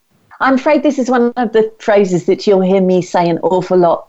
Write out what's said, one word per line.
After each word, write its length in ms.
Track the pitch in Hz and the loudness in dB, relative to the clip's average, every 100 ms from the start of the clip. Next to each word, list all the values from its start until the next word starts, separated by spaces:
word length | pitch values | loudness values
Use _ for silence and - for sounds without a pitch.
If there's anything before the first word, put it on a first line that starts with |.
| _ _ _ - | _ _ _ -6
I'm 140 | 254 | -2
afraid 280 | 262 311 302 | 0 0 0
this 160 | 302 262 | 0 -2
is 100 | 240 | -2
one 240 | 247 240 240 | 0 -2 -2
of 160 | 240 | -2
the 200 | 226 220 - | 0 -2 -4
phrases 480 | - 208 196 175 - | -2 0 2 0 -2
that 180 | 185 | -2
you'll 180 | - 190 | 2 2
hear 180 | 185 196 | 2 0
me 200 | 185 185 | 2 0
say 280 | 175 190 170 | -2 -2 -2
an 100 | 165 | -2
awful 320 | 165 185 175 185 | -2 -2 0 2
lot, 320 | 170 - | 2 0